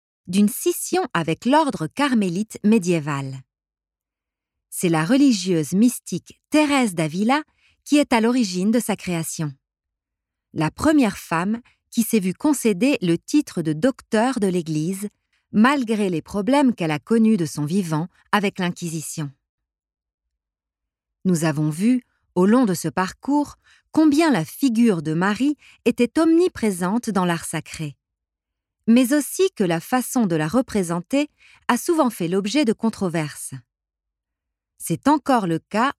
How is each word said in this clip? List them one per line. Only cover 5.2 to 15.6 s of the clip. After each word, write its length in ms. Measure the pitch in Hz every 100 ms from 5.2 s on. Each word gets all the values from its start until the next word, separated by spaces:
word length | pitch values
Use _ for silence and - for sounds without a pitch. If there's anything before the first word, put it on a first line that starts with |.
| 285 208 180 165 151
mystique 680 | 185 240 - - 180 - - _
Thérèse 440 | 302 302 285 233
d'Avila 480 | 170 156 170 214 285 311 _ _ _
qui 120 | - 294
est 160 | 285
à 80 | 233
l'origine 500 | 220 254 208 180 196
de 100 | 233
sa 160 | - 190
création. 560 | - 170 160 - 151 135 _ _ _ _ _ _ _ _ _
La 180 | - 156
première 480 | - 294 311 226 170
femme 420 | - 165 190 233 - _ _
qui 120 | -
s'est 160 | 214 226
vue 160 | 185
concéder 640 | 180 302 294 226 180 254 294
le 160 | 180 170
titre 460 | - 294 - -
de 100 | 160
docteur 680 | 151 247 - - 220 247 254
de 60 | 196
l'Église, 600 | 180 160 156 160 190 208 - _ _ _
malgré 580 | 208